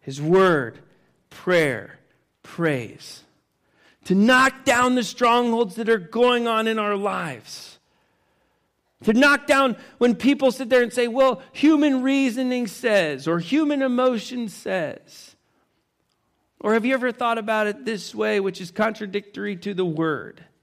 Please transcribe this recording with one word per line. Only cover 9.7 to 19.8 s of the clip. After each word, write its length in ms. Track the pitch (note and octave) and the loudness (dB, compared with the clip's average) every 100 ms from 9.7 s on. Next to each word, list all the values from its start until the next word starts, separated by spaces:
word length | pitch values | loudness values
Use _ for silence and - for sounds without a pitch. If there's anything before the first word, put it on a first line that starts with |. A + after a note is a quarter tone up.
| G#3+ - _ | -2 -12 _
when 180 | A#3+ F#3 | 0 2
people 360 | B3 C#4 C4+ | 0 2 0
sit 160 | - B3 | 0 2
there 160 | B3+ | 2
and 80 | A#3+ | 2
say, 160 | B3 A#3+ | -2 -2
"Well, 340 | A#3 C4 A#3 - | 2 2 2 -10
human 480 | - D4 D4+ D4 C4 | 2 4 4 2 2
reasoning 680 | C4 C#4 C4+ A3+ B3+ B3 A#3 | 0 2 0 -2 -2 -2 -4
says," 640 | - A#3 G#3 D#3+ C#3 D3 | -4 0 2 0 -4 -2
or 100 | E3+ | -2
"human 420 | E3+ C#4+ D4+ C#4+ | 0 0 0 0
emotion 680 | C4+ B3 B3+ A#3 - B3 A3+ | 0 2 0 0 -6 -10 -10
says." 880 | - - F#3+ C#3+ - _ - - _ _ _ _ _ _ _ _ _ _ _ _ _ | -10 -6 -4 -6 -10 _ -20 -20 _ _ _ _ _ _ _ _ _ _ _ _ _
Or 140 | G#3 | 0
have 100 | A3+ | 0
you 100 | A#3 C4 | 0 -2
ever 180 | B3 | -2
thought 240 | A#3 A#3+ A#3 | -2 -4 -2
about 300 | G#3+ G#3+ G#3 | -2 -2 -2
it 180 | G#3 B3+ | -4 -8
this 280 | G#3+ - | -8 -10
way, 280 | G#3+ G#3+ G#3 | -4 -2 0
which 180 | G3 F#3 | -2 -6
is 120 | F3 | -12
contradictory 840 | - A3 G#3+ G#3 G3+ G3 - G#3 F#3 | -2 -2 -2 -8 -10 -10 -12 -10 -8
to 180 | G3+ | -8
the 120 | F#3 | -4